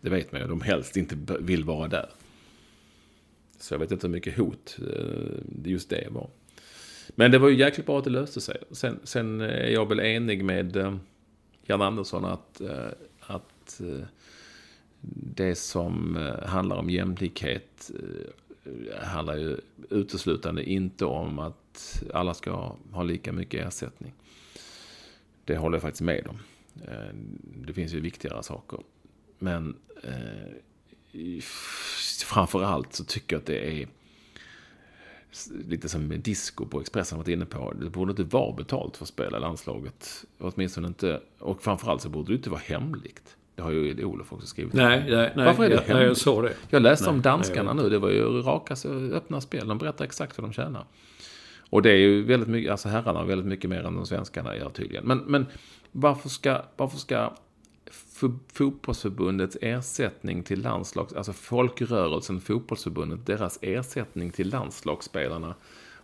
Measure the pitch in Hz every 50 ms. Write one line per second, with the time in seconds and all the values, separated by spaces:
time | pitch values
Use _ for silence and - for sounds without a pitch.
0 | - 85 90 92 80 - - - - - 82 85 - - 98 76 65 - - 95
1 | 85 - - 76 71 - 90 - 85 87 92 82 78 78 82 78 78 76 - 85
2 | - - - - - - - - - - - - - - _ _ _ _ _ _
3 | _ _ _ _ _ _ _ _ _ _ _ - - - 73 73 80 82 95 90
4 | - 87 82 87 - - - - 107 - - - _ - - - - - - 50
5 | 50 50 50 50 50 50 - - - - - - - 87 95 90 - - - 50
6 | - - - - - - - _ _ - _ - - - - - - - - -
7 | - - - - 113 123 123 131 135 143 139 127 135 143 143 - - - 143 139
8 | 135 135 123 127 143 147 - 131 - - - - - _ - - - 120 117 -
9 | - - - 123 113 110 110 110 110 110 117 123 123 117 113 110 107 104 107 107
10 | - 110 110 113 120 117 104 95 95 95 92 92 92 90 92 101 95 98 98 95
11 | 90 - _ _ _ _ _ _ _ _ _ _ _ - 104 101 101 95 107 110
12 | 95 - - 92 95 92 92 90 - _ _ - - 95 73 67 58 53 - -
13 | - - _ _ - - 104 - - _ _ _ _ - - - 90 87 71 67
14 | 67 - - _ _ - - - - - - - - - - _ _ _ _ _
15 | - - - - - - - - 95 92 90 - - - - 92 87 87 85 82
16 | 80 80 82 82 78 71 58 - - 92 92 95 92 95 92 90 82 85 90 90
17 | 92 92 92 95 95 85 - - 98 - 85 - - - _ - - - - -
18 | - 50 50 50 50 50 50 - _ _ - _ _ 67 65 58 58 55 52 50
19 | - 87 90 80 78 78 76 76 78 80 71 - - - _ - - - - 104
20 | 98 98 - 95 - 95 85 - - 85 82 82 78 - 95 95 95 92 - -
21 | - 78 65 76 85 80 76 73 78 85 - _ _ _ _ - - - - -
22 | - - - 80 90 90 85 - - - 92 90 90 - - - - 95 98 90
23 | 87 85 85 92 - - - 90 92 - - - 80 87 - - - 64 - _
24 | - - - _ _ - - - - - - - - - - - - - - -
25 | - - - _ _ _ _ _ _ - - 80 80 80 85 78 80 78 67 -
26 | 82 85 80 - - - - 110 - - - _ _ _ _ - - - 57 55
27 | 53 50 52 52 53 52 50 - - 50 - - 64 - 90 95 85 80 85 78
28 | 78 85 - - - - - 55 - - - - - _ - - - _ _ _
29 | _ - _ _ _ _ _ _ 95 92 87 85 80 76 - - _ _ - -
30 | - 60 64 64 58 57 55 50 50 50 52 - - _ _ _ _ _ - _
31 | _ _ - 92 80 90 87 80 - - - - - - - - - - - -
32 | - - - - - - - 107 92 87 - 95 92 101 90 71 64 - - -
33 | - - - - - - 87 78 73 76 76 55 50 73 78 76 65 - - _
34 | _ - - _ _ - _ - - - - - - - - - - - - -
35 | - - - - _ _ - - - - - - - - 85 82 - 78 - 82
36 | 76 76 78 80 - 113 101 - - - - - - - - 73 - - - 107
37 | 90 - 80 80 80 87 85 85 90 80 - 73 64 50 - - 64 85 - 90
38 | 92 95 98 101 92 80 - 127 - - - - - - 131 - - - - -
39 | - - - - 69 50 - 53 64 82 85 - - - 58 53 71 - - _
40 | - - - - - - _ _ - 92 - - 92 90 - 90 85 85 90 -
41 | - 92 78 - - _ _ _ - 80 95 92 - 110 98 92 - 113 80 -
42 | - 80 78 78 76 - 104 139 127 120 82 73 - - 78 - 123 156 156 -
43 | - - - - _ - - _ _ _ _ - 85 82 78 80 76 73 - -
44 | - 98 - - - - - - - - - - - - 120 131 127 120 123 131
45 | 147 147 117 113 117 117 - 143 131 160 175 226 226 202 - 131 - - 107 127
46 | 127 123 123 123 - 156 131 107 117 117 - - - - - 143 117 120 147 156
47 | 190 180 156 131 123 135 135 160 180 185 - 120 101 101 110 151 - 101 104 104
48 | 98 95 98 104 110 117 120 123 120 131 143 - - - 135 131 - 143 139 131
49 | 131 123 - 165 - - 156 143 131 - - 143 107 110 107 113 156 151 151 -
50 | 139 127 - - 147 139 - - - 107 107 - 127 156 143 - - - _ -
51 | - - - - - - - - - - - - - - - 104 98 113 101 95
52 | 98 101 101 101 107 123 127 123 113 110 113 117 - - 101 101 - 104 104 110
53 | 113 113 87 80 80 92 95 95 92 98 98 95 - 92 92 87 85 87 87 90
54 | 87 87 95 95 101 - - - 80 - 50 - - 71 - - - - - -
55 | - 120 127 131 135 147 143 143 131 135 - - - - - - _ - _ 131
56 | 135 147 139 135 - 139 - - - 139 131 131 - - _ - 139 131 131 143
57 | - - 131 117 110 117 - - - _ _ _ _ - _ _ _ - - -
58 | - - - - - 131 127 127 - _ - - 151 139 139 139 - - 120 -
59 | - 107 95 - 92 90 95 95 92 95 - - - 110 117 127 127 - - -
60 | 131 - - - - - 92 90 90 - 98 95 - 123 110 92 95 95 - -
61 | 85 - - - 98 104 98 - - - 117 123 127 123 123 - 123 110 120 104
62 | 92 80 78 82 - - 95 92 - - 104 117 127 - 113 - - 87 82 -
63 | 80 78 80 113 120 - 98 107 107 87 - - - 95 92 123 127 131 - -
64 | 113 - - 87 87 87 85 - 92 95 113 131 - - - - - - 73 -
65 | - - - 87 71 64 80 82 80 82 90 - - - - - - - - -